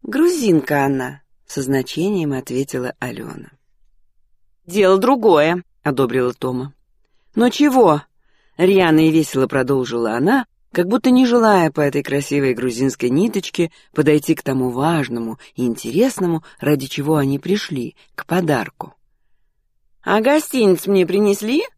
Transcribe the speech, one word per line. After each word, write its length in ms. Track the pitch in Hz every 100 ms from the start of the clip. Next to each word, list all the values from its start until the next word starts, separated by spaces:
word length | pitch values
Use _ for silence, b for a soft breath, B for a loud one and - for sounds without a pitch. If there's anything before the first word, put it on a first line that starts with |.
«Грузинка 800 | - 277 339 349 226 160 - 147
она», 380 | 139 135 127 139 _ _ _
со 160 | -
значением 680 | 131 135 127 - 185 202 151
ответила 600 | 135 123 123 139 131 123 -
Алёна. 540 | 123 - 117 - - _ _ _ _ _ _ _ _ _ _ _ 175
«Дело 320 | 185 190 196
другое», 640 | 220 269 220 160 156 180 - _
одобрила 480 | 151 135 131 123 123
Тома. 420 | 123 127 127 139 _ _ _ _ _ _ -
«Но 140 | 240
чего?» 520 | - 294 262 202 147 - _ _ _ _ -
рьяно 500 | 185 196 175 156 160
и 20 |
весело 360 | 156 151 135 131
продолжила 680 | 139 127 139 120 117 113
она, 320 | 117 156 269 240 _ _
как 140 | - 175
будто 220 | 247 262
не 140 | 254
желая 460 | 254 240 220 196 160
по 100 | 147
этой 220 | 143 143
красивой 500 | 135 143 143 143 135
грузинской 560 | 117 127 117 135 - 127
ниточке 600 | 135 220 208 - - 165 b b
подойти 400 | - 151 151 147
к 80 | 156
тому 260 | - 131 127
важному 680 | 123 151 165 127 120 113 113 b
и 100 | -
интересному, 800 | 123 113 113 139 262 - 180 160 b b
ради 260 | 139 147 135
чего 300 | - 143 156
они 220 | 135 139
пришли, 580 | 160 202 - 143 117 b b
к 120 | - -
подарку. 680 | 175 165 135 101 _ - _ _ _ _ _ _ _ _ _ _ _
«А 180 | - 208
гостиниц 680 | 226 302 - 262 208 175 180
мне 200 | 196 165
принесли? 580 | 185 208 196 214 277 494